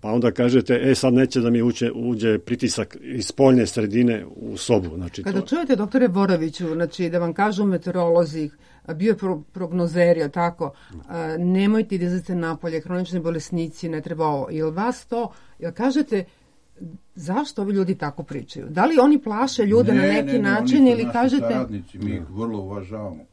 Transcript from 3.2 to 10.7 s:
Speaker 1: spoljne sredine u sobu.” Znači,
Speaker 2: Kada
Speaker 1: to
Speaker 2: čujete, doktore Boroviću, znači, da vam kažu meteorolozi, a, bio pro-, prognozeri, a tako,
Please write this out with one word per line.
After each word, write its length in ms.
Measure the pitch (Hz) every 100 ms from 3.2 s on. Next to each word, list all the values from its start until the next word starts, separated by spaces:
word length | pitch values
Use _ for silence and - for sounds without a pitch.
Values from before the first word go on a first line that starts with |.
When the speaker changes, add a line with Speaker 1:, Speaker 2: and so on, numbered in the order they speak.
| 98
Speaker 1:
spoljne 400 | - 135 127 110
sredine 580 | - 107 110 120 110 -
u 300 | - 113 101
sobu.” 380 | - 113 87 80
Znači, 280 | 87 -
Speaker 2:
Kada 180 | 135 190
Speaker 1:
to 60 | -
Speaker 2:
čujete, 280 | 320 285 233
doktore 320 | 208 262 247
Boroviću, 600 | 180 196 175 160 156 175
znači, 420 | 160 170 - 175
da 100 | 170
vam 140 | 170
kažu 320 | 160 208 190 202
meteorolozi, 840 | 180 180 180 170 170 165 160 151 _ _ - -
a, 80 |
bio 220 | 160 208 190
pro-, 260 | 190 165
prognozeri, 800 | - 190 175 175 170 170 175 170
a 60 | 147
tako, 440 | 180 170 170 151